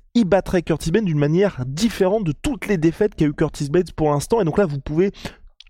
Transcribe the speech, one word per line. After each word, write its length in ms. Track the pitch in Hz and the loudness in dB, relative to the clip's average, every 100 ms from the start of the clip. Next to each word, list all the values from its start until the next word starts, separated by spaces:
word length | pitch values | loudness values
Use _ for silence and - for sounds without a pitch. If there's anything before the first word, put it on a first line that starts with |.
| _ | _
il 100 | 240 | 0
battrait 380 | 185 190 - 185 | 4 2 2 -2
Curtis 280 | 165 156 160 | 0 -2 0
Blades 140 | 196 | 0
d'une 140 | 196 147 | 2 2
manière 440 | 143 170 202 - 127 | 2 2 2 -2 -8
différente 580 | 147 220 - 185 220 | -2 0 2 0 0
de 80 | 170 | -2
toutes 360 | - 302 226 - | -4 -4 -4 -2
les 100 | 190 | 2
défaites 360 | 160 - 208 | 2 2 0
qu'a 120 | - 151 | 0 0
eu 80 | |
Curtis 340 | - 151 - 143 | 0 -2 -2 -6
Blades 240 | 170 165 | -4 -6
pour 200 | - 151 | -2 0
l'instant. 280 | 143 - 233 | 0 0 0
Et 40 | |
donc 120 | 165 170 | 2 0
là, 80 | |
vous 160 | 190 143 | 0 -2
pouvez 320 | - 156 196 - - - - - | -4 0 0 -2 -14 -16 -20 -20